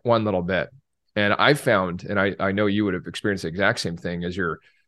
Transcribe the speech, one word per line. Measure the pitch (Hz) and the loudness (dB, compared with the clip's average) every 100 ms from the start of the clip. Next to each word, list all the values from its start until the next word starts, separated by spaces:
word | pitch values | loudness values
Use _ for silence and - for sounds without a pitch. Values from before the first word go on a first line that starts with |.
one | 120 113 | 2 2
little | 107 92 | 2 0
bit. | 87 92 - - _ _ _ - | 0 -2 -2 -8 _ _ _ 0
And | 104 | 2
I | - 113 | 4 4
found, | 147 - 104 92 90 | 4 4 2 2 -4
and | - 101 | -4 0
I, | 98 90 | 0 0
I | 98 | -2
know | 98 107 | 0 2
you | 101 104 | 2 0
would | |
have | 90 80 | -2 -6
experienced | 90 107 98 | -6 -2 -2
the | 85 | -4
exact | 85 98 113 | 0 0 0
same | 98 85 | -4 -6
thing | 90 87 | -6 -6
as | 87 90 | -4 -2
you're | 87 78 _ _ | -4 -4 _ _